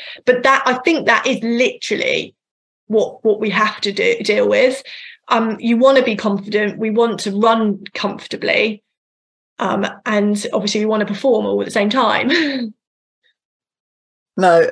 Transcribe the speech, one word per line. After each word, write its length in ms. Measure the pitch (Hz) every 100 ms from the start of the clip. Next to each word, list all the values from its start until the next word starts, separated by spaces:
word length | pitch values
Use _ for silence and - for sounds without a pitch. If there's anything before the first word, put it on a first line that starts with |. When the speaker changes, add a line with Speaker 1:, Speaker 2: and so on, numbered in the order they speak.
| - - -
Speaker 1:
But 180 | 254
that, 180 | 262 269 254
I 80 | 254 339
think 220 | 320 -
that 180 | 226 262
is 160 | 240
literally 920 | 226 233 254 - - 208 - 160 151 _ _ _ _ _ -
what, 360 | 214 185 -
what 160 | 220 208
we 100 | 214
have 300 | 175 - -
to 100 | 202
do, 240 | 196 185 -
deal 260 | 214 208 208
with. 360 | 208 254 262 - - - - -
Um, 260 | 233 226 214
you 180 | 226 233
wanna 260 | 262 269
be 120 | 247 208
confident. 600 | 220 196 196 208 208 -
We 100 | 220
want 280 | 214 233 202
to 100 | 208
run 520 | 196 226 226 214 202 -
comfortably. 880 | - 196 - - 208 - - 214 208 _ _ _ _ _ _ _ -
Um, 280 | 196 202 202 - -
and 400 | 214 208 208 -
obviously 280 | 214 208 220
we 40 | 214
wanna 200 | 214 208
perform 400 | 202 269 220 202
all 160 | 143
at 40 | -
the 60 |
same 180 | - 208
time. 840 | 262 226 85 233 330 302 269 226 -
<laughs> 60 | _ _ _ _ _ _ _ _ _ _ _ _ _ _ _ -
Speaker 2:
No, 320 | 185 170 -